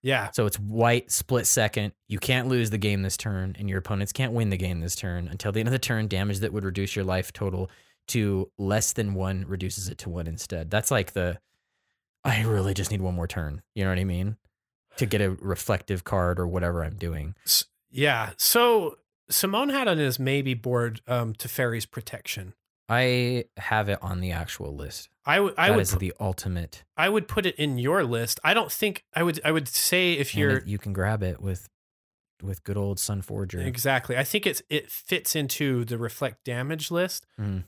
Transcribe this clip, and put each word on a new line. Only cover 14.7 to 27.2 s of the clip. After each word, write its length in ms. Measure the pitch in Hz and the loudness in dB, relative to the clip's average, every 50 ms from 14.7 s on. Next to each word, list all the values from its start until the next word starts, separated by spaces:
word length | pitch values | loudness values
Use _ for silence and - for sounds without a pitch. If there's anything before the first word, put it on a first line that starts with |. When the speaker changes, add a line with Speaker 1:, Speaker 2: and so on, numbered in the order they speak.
| _ _ _ _ _ - | _ _ _ _ _ -2
Speaker 2:
To 80 | 127 | 0
get 140 | 101 110 101 | 0 2 2
a 80 | 101 95 | 2 0
reflective 760 | 95 92 - 98 92 - - - 104 87 - - 98 90 - | 0 -2 -2 -4 -4 -2 0 0 0 0 0 -2 -4 -4 -2
card 340 | - - 95 90 87 90 87 | 0 2 2 4 2 2 0
or 80 | 90 | -2
whatever 380 | 87 87 90 87 87 85 85 80 | -2 0 0 0 0 0 -2 -2
I'm 120 | 78 - | -4 -4
doing. 380 | 101 - 87 82 78 73 78 95 _ _ | -4 -4 -4 -4 -4 -6 -8 -10 _ _
Speaker 1:
S-, 200 | - - - - _ _ _ _ _ | 2 2 2 2 _ _ _ _ _
yeah. 400 | 127 127 143 147 135 113 110 104 - | -2 0 2 2 2 2 0 -4 -4
So 640 | - - - - 240 240 240 233 214 175 147 - _ _ _ _ _ _ - | -2 0 4 6 6 6 6 6 4 2 0 -6 _ _ _ _ _ _ -2
Simone 420 | - - - 190 196 220 269 285 | 0 0 2 2 2 2 0 2
had 180 | 269 277 254 214 | 0 2 2 2
on 100 | 175 156 | 4 4
his 220 | 147 135 120 - | 4 2 2 0
maybe 340 | 131 131 135 143 135 135 127 | 0 2 2 2 2 0 -2
board, 460 | 113 - 127 123 120 120 117 110 - _ - | -2 0 0 2 2 2 0 -2 -6 _ -2
um, 240 | 123 120 120 113 110 | 0 0 0 -2 -4
Teferi's 520 | - - - - - 131 120 113 113 - | -6 -8 -6 -2 0 0 0 0 -4 -6
Protection. 680 | - - - - - - - - - - - 95 92 - _ _ _ _ _ _ - | -8 -10 -12 -12 -10 -14 -12 -8 -8 -8 -8 -10 -12 -16 _ _ _ _ _ _ 0
Speaker 2:
I 580 | 117 120 127 127 123 123 123 120 127 123 117 _ _ | 2 4 4 4 4 4 2 2 0 0 -2 _ _
have 320 | - - - 113 110 104 101 | -10 -2 0 2 2 2 2
it 100 | 98 - | 0 -2
on 200 | - 92 92 90 | -2 -4 -4 -2
the 100 | 90 90 | -2 -2
actual 420 | 85 85 85 - - - - 71 71 | -2 -4 -4 -6 -8 -10 -8 -8 -8
list. 320 | 71 71 69 - - - _ _ _ _ | -8 -10 -10 -12 -14 -16 _ _ _ _
Speaker 1:
I 120 | 143 151 190 | 2 2 4
w-, 160 | 202 185 - - | 2 2 2 4
I 120 | 170 196 | 4 6
Speaker 2:
That 40 | 208 | 6
Speaker 1:
would 80 | 208 | 4
Speaker 2:
is 100 | 196 92 101 | 4 2 0
Speaker 1:
pu- 40 | 90 | 0
Speaker 2:
the 140 | 95 90 - - | -2 -2 -4 -2
ultimate. 640 | 104 98 90 - - 95 90 85 85 - - - - _ _ | -4 -2 -2 -2 -4 -4 -4 -4 -4 -8 -12 -20 -20 _ _
Speaker 1:
I 120 | - 160 190 | 0 2 2
would 180 | 208 220 | 2 2